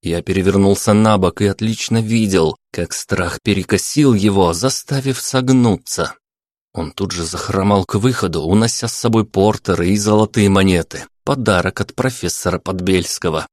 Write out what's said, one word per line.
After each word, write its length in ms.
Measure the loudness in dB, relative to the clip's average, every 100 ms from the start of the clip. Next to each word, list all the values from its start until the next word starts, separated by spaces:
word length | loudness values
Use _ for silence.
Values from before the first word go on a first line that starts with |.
Я 200 | -4 -6
перевернулся 720 | -2 0 2 4 2 2 2
на 240 | 4 4 4
бок 240 | 0 0
и 40 | -2
отлично 560 | -2 -4 -4 -2 -2
видел, 540 | 0 0 2 2 0 -2 _
как 220 | -8 -8
страх 480 | -8 -6 -4 -4 -4
перекосил 720 | -2 -2 0 -2 -2 2 4
его, 400 | 4 2 4 2
заставив 680 | 2 -2 -4 -6 -4 -4 -6
согнуться. 920 | -4 -2 2 4 4 0 -4 -6 -6 -8 _ _ _ _ _
Он 180 | -10 -10
тут 200 | -6 -6
же 140 | -6 -8
захромал 580 | -8 -4 -2 2 2
к 120 | 2 0
выходу, 480 | 0 0 -4 -4
унося 440 | 0 2 2 -2 -6
с 60 |
собой 320 | -4 0 0 0
портеры 640 | 2 2 2 -2 0 2
и 80 | 0
золотые 520 | 2 2 2 2 2
монеты, 560 | 4 4 2 -2 -10 -16 _ -4
подарок 560 | -2 2 2 0 -4
от 120 | -8
профессора 680 | -2 -4 -2 -8 -4 -4 -4
Подбельского. 880 | -6 -4 0 0 0 -4 -4 -4 -8